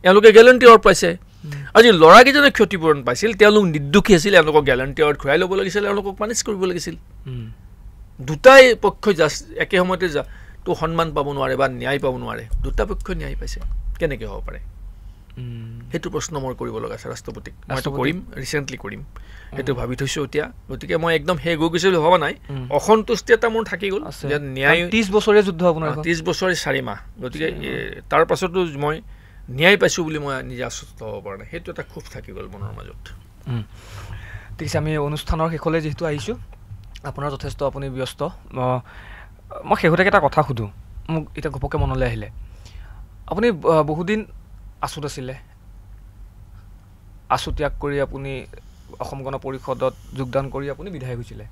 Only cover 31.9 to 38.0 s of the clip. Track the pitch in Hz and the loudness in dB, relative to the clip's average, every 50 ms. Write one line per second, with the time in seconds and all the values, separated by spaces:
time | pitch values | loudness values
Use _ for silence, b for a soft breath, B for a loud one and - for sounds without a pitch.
31.9 | - 165 - - - 127 107 - 98 98 101 98 - 101 104 101 107 107 101 90 | -16 -18 -18 -16 -18 -18 -18 -16 -16 -16 -16 -16 -14 -14 -14 -14 -12 -14 -16 -18
32.9 | - - - - - - - - - - - - 123 117 107 - B B B B | -18 -20 -20 -20 -20 -20 -20 -20 -20 -18 -10 -8 -8 -8 -8 -10 B B B B
33.9 | B B B B B B B B B B B B B - 143 147 - 160 147 156 | B B B B B B B B B B B B B -10 -10 -6 -4 -4 -4 -2
34.9 | 156 151 147 147 151 151 - - 175 160 160 165 165 147 - 165 160 165 151 156 | -2 -2 -4 -4 -6 -8 -6 -6 -4 -2 -2 -4 -4 -4 -4 -2 -2 -2 -2 -4
35.9 | 139 - 175 160 147 147 - - 233 247 - - - - - - - - - - | -6 -6 -6 -6 -6 -6 -8 -10 -10 -12 -12 -20 -20 -20 -20 -20 -20 -18 -18 -20
36.9 | - - - 143 - - 139 147 139 135 - 143 - - 143 135 127 139 139 139 | -20 -16 -14 -12 -10 -8 -8 -8 -8 -8 -10 -12 -8 -4 -6 -6 -4 -6 -10 -8
37.9 | 127 131 | -6 -8